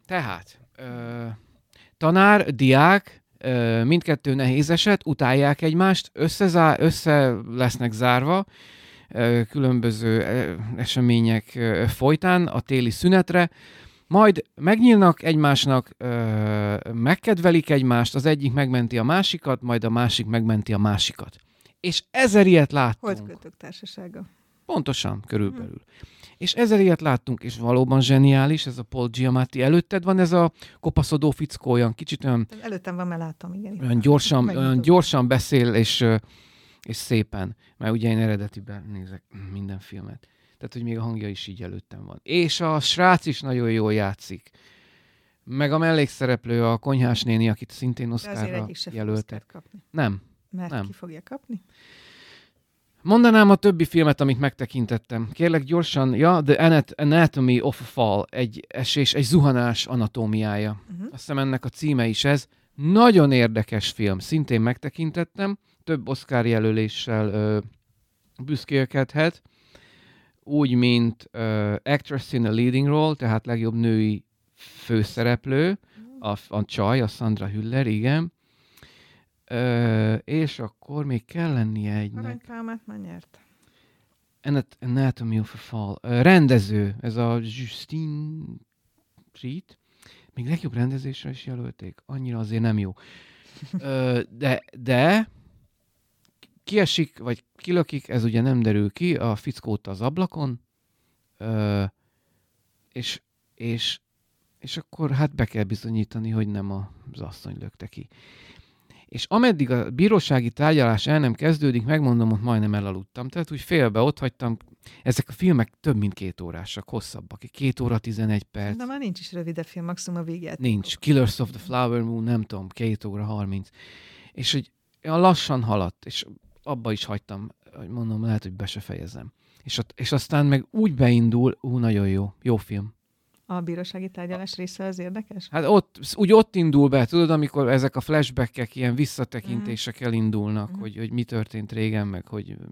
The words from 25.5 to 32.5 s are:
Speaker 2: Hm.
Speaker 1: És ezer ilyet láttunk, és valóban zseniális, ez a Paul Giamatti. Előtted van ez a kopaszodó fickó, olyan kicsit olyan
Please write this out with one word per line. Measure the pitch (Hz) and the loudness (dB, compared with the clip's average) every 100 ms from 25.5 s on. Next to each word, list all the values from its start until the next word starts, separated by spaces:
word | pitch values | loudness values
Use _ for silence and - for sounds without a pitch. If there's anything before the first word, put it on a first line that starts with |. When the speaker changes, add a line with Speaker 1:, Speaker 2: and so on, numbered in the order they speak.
| 85 - 80 _ _ | -4 -12 -16 _ _
Speaker 2:
Hm. | - _ - - | -20 _ -20 -8
Speaker 1:
És | 180 | -4
ezer | - 233 208 | 0 4 6
ilyet | 190 160 | 6 4
láttunk, | 156 123 - 123 | 2 0 -2 -8
és | 120 117 | -8 -4
valóban | 117 127 127 135 | 2 2 4 4
zseniális, | 127 135 139 135 139 156 135 | 6 6 8 6 4 0 -4
ez | 123 | -10
a | |
Paul | 113 131 120 | -10 -6 -4
Giamatti. | 113 127 127 127 135 | -2 0 0 -2 0
Előtted | 127 170 - 190 | 4 4 2 -2
van | 175 190 | 2 2
ez | 175 | 4
a | 175 165 - - _ | 4 2 -2 -20 _
kopaszodó | 160 - - 151 151 | -2 0 2 2 0
fickó, | - 151 - 127 | 0 -6 -6 0
olyan | 120 117 | 2 2
kicsit | 110 156 143 | -2 -10 -6
olyan | 135 120 110 | -2 0 -2